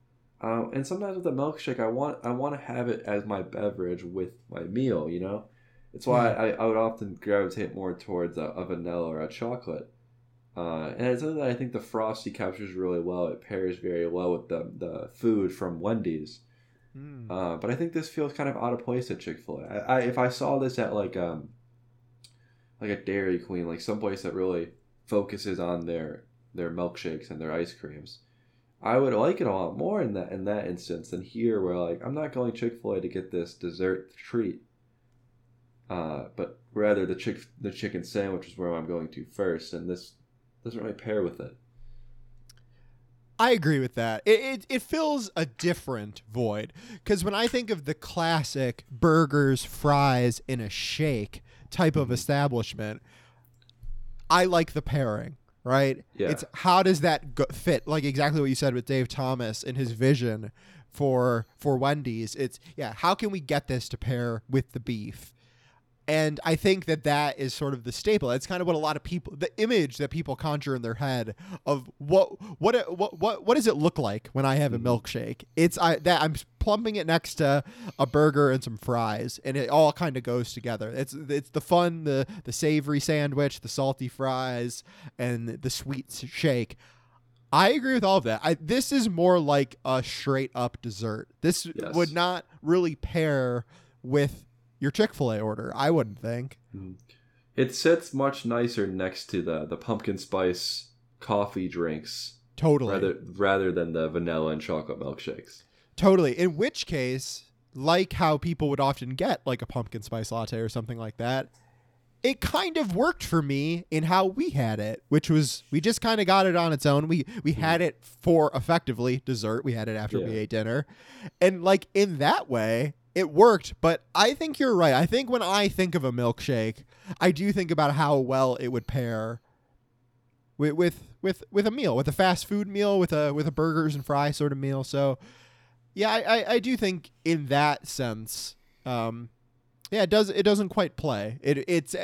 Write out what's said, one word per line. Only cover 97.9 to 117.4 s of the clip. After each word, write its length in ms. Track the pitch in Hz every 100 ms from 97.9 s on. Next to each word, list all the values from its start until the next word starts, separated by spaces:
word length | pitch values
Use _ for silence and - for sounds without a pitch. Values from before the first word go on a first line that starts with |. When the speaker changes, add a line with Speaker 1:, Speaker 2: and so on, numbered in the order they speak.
| 165 -
Speaker 1:
much 320 | 135 139 139 117
nicer 400 | 120 120 113 98
next 400 | 92 92 - -
to 100 | 92
the, 240 | 85 78 78
the 100 | -
pumpkin 440 | - 104 - 95
spice 680 | - 95 90 90 - - - _ _ -
coffee 480 | - 104 101 98 90
drinks. 680 | 85 82 78 - - - - _ -
Speaker 2:
Totally. 360 | 160 147 113
Speaker 1:
Rather, 240 | 95 95 - 90 92
rather 360 | 98 98 95
than 220 | 87 82
the 140 | 82 80
vanilla 440 | 85 85 80 78
and 100 | 78
chocolate 380 | - 78 76 -
milkshakes. 640 | 69 - - - - - _ _ _ -
Speaker 2:
Totally. 420 | 190 190 147 135
In 200 | 180 151
which 280 | 233 - -
case, 600 | 156 127 131 - - - _ _
like 400 | 131 147 175 -
how 240 | - 165 151
people 320 | 170 160 147
would 100 | 139
often 360 | 139 135 127 131
get, 260 | 220 - 135
like, 160 | 123
a 20 | -
pumpkin 380 | 127 107 113
spice 280 | - 113 107
latte 280 | 113 110 113
or 100 | 113
something 300 | 127 113 117
like 180 | 110 -
that, 320 | 117 131 - _ _ _ _ _ _ _
it 180 | 254 269
kind 380 | - 302 381 320
of 180 | 220 175
worked 280 | 311 -
for 180 | - 165
me 440 | 143 139 151 170 -
in 140 | 156
how 220 | 160 185 190
we 240 | 220 339
had 280 | 139 113 107
it, 220 | 107 113 -
which 180 | 151 -
was 360 | 156 139 - -
we 100 | 147
just 200 | 190 226
kinda 220 | 233 220
got 220 | 185 190 190
it 100 | 170
on 160 | 165
its 140 | 147 151
own. 220 | 143 156
We, 180 | 170 135 233